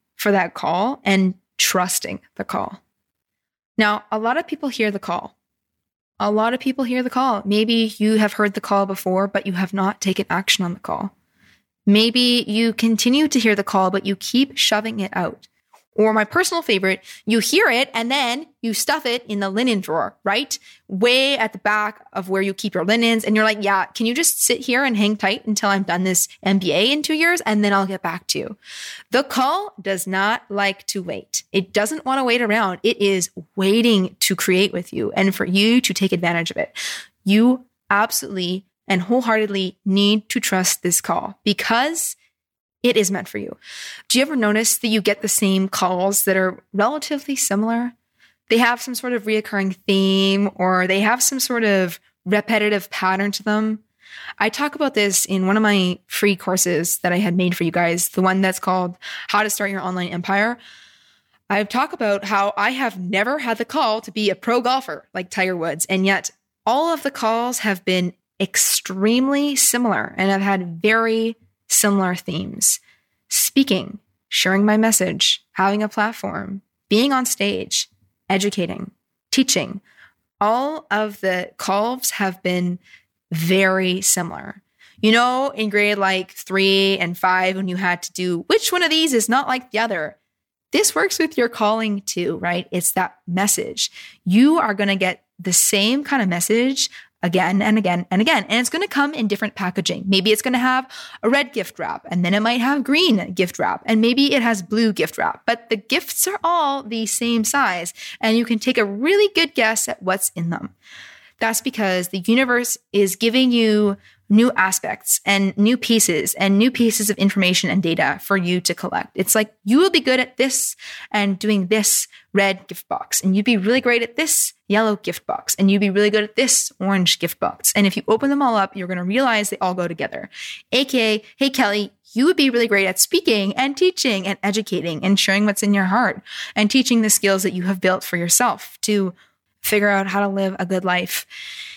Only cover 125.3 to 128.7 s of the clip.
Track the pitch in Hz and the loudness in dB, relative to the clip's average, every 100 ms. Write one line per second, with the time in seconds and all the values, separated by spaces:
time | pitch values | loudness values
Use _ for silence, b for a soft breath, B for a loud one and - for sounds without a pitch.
125.3 | - - - 196 202 202 190 208 214 208 | -6 -6 2 4 4 2 2 2 2 0
126.3 | - 262 - - - 190 196 175 - 175 | 0 2 2 -2 -4 0 2 2 0 -4
127.3 | - - - - 208 196 214 - 220 277 | -4 -6 -2 -2 2 2 0 0 0 2
128.3 | 285 269 220 190 | 2 2 2 -2